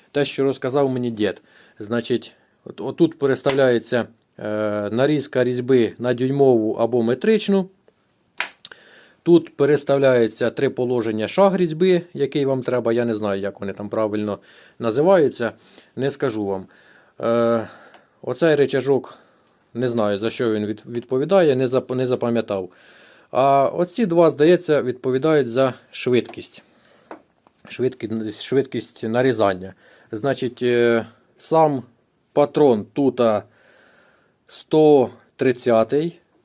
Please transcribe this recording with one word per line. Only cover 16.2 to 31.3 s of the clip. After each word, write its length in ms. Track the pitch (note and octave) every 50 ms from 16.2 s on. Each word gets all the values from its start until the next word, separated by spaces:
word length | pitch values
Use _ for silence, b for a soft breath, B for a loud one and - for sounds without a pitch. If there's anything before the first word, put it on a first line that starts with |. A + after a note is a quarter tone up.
| C#3+ C3 G#2+ A2 G#2
вам. 200 | G2 G2 F#2+ F#2 - b b b b b b b b b b
Е, 480 | - A#2 A#2 A#2 A#2 A#2 A#2 A2+ G#2+ B B B B B B B B B B B
оцей 340 | - A#2+ B2 - E3+ E3 D3+
рычажок, 580 | C#3+ C#3 C3 C#3 C3+ B2 C#3 C#3 B2 - - - b b b b b b b b b _ _ -
не 140 | A#2 B2+ B2+
знаю, 300 | A#2 A#2 G#2+ G#2 G2+ G2
за 120 | A2 A2+
що 220 | - - B2+ A2+
він 140 | G#2+ G#2 G#2
від-, 200 | G#2 A2 - -
відповідає, 720 | B2 A#2+ A#2+ A#2 - C3 C3 D3 D#3+ G3 G3 F3 D3+ B2+
не 100 | B2+ C3
зап-, 280 | A#2+ B2+ C3 B2+ - B2+
не 120 | B2+ B2+
запам'ятав. 640 | B2 B2+ B2 B2+ A#2+ A#2 A#2 A2 - G2+ F#2+ F#2 F2+ b b b b b b b b b b b b
А 380 | - - C3+ C#3 C#3 C3+ C3+ -
оці 380 | - E3 F3 F3 - - A#3
два, 240 | F3 E3 E3+ E3+ D#3+
здається, 520 | C3 B2+ D3+ E3+ F3+ F3 F3 - D3+ C3+
відповідають 680 | B2+ B2 A#2 - - C3 B2+ C3 C#3 D#3+ D#3 D3 B2+ A#2
за 240 | A2+ C3 C3+ C3 B2 - _ _
швидкість. 720 | - - - B2 B2 A#2 - - - - - - - - - B B B B B B B B B B - _ _ _ _ _ _ _ _ - -
Швидкі-, 720 | - - A#2+ B2+ B2+ - A#2 G#2 A2+ A2+ G#2+ G#2+ G#2 -
швидкість 600 | - - B2+ C#3 C3+ - - A#2 - - - -
нарізання. 720 | - A2 A2+ B2 C3 C3 A#2 G#2+ G#2+ G2+ F#2+ F2+ F#2 F#2+ - b b b b b b b
Значить, 500 | A2+ G#2+ B2 C#3 C3 - C3 A#2+ A#2+ -
е, 440 | B2 B2 A#2+ A#2+ A#2+ A#2 A#2 A2+ A2 A#2 b b b b